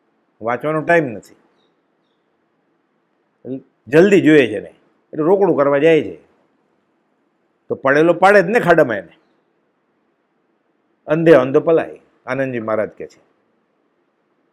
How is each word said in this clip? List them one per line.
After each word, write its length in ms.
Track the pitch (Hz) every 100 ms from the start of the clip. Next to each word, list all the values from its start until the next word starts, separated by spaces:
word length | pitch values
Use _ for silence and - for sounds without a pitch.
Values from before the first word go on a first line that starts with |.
| _ _ _ _
વાંચવાનો 400 | 110 120 147 156
ટાઈમ 220 | 143 170
નથી, 320 | 139 98 - _ _ _ _ _ _ _ _ _ _ _ _ _ _ _ _ _ _ _ _ _ - 131 - _ 110
જલ્દી 320 | 151 202 190
જોઈએ 260 | 139 151 117
છે 140 | 101
ને, 80 | 87 _ _ _ _
એટલે 100 | 151
રોકડું 340 | 156 196 190 139
કરવા 220 | 143 143
જાય 240 | 160 160
છે. 140 | 98 78 _ _ _ _ _ _ _ _ _ _ _ _ _ _ -
તો 60 |
પડેલો 400 | 117 135 143 170
પાડે 280 | 170 190 208
જ 40 | 180
ને 140 | 233
ખાડામાં 360 | 165 165 135 101
એને. 160 | 87 _ _ _ _ _ _ _ _ _ _ _ _ _ _ _ _ _ _ _ -
"અંધે 260 | 156 165
અંધો 280 | 143 131 143
પલાય," 400 | 156 165 80 78 _ _ -
આનંદજી 340 | 131 131 120
મહારાજ 300 | 110 107 101
કહે 160 | - 80
છે. 240 | _ _ _ _ _ _ _ _ _ _ _ _ _ _